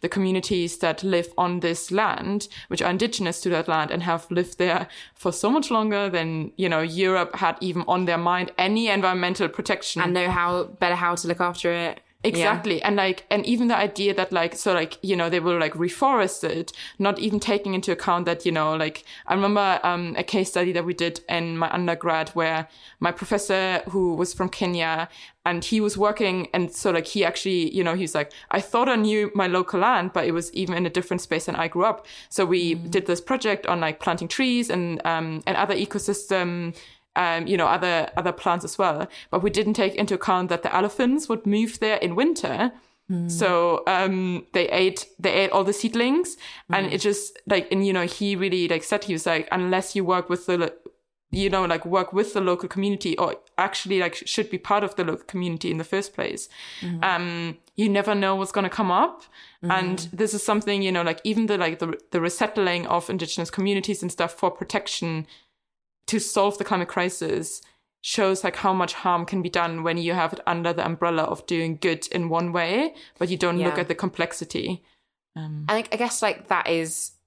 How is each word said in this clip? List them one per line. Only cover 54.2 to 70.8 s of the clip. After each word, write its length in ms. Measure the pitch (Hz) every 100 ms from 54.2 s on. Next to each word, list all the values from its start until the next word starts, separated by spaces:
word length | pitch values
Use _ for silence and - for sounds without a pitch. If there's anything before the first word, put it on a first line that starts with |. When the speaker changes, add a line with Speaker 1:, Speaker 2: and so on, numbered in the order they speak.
| -
Speaker 1:
should 240 | - 214
be 80 | 185
part 260 | - 208
of 120 | 202 202
the 80 |
local 220 | 170 160 -
community 440 | 190 180 165 -
in 80 | 160
the 60 |
first 320 | 160 190 202 -
place, 340 | - - - - - -
Speaker 2:
Mm. 220 | 180 170
Speaker 1:
um, 540 | 190 180 175 170 170 156 _ -
you 140 | 214
never 260 | 202 202 208
know 180 | 196 190
what's 140 | 190
gonna 200 | - 190
come 180 | - 196
up." 360 | 180 311 - - - - _
Speaker 2:
Mm. 80 | 175 185
Speaker 1:
And 220 | 185 180 165
this 220 | 175 214
is 80 | 214
something, 380 | - 208 208 202
you 100 | 196
know, 120 | 180
like, 180 | 170 165
even 220 | 214 214 220
the, 140 | 202
like, 180 | 175 165
the, 180 | 170 - _
the 100 | 180
resettling 680 | 170 170 214 214 190 175 175
of 200 | 170 170
indigenous 440 | 185 165 - 165
communities 500 | - 196 196 190 202
and 100 | 175
stuff 220 | - 170
for 160 | - 185
protection 800 | - 185 208 - - 170 160 156 - _ _ _ _ _ _ -
to 140 | 220
solve 380 | 208 - 202 202
the 80 | 196
climate 240 | 185 175
crisis 720 | - 180 180 165 - 160 - - _ _ _
shows, 420 | - - 196 190
like, 140 | 190 185
how 160 | 202
much 200 | 190 175
harm 320 | - 185 175 170
can 160 | 196
be 80 | 175
done 340 | 180 170 165
when 140 | 165 165
you 140 | 170
have 220 | 180 165
it 80 | - -
under 280 | 170 170
the 120 | 170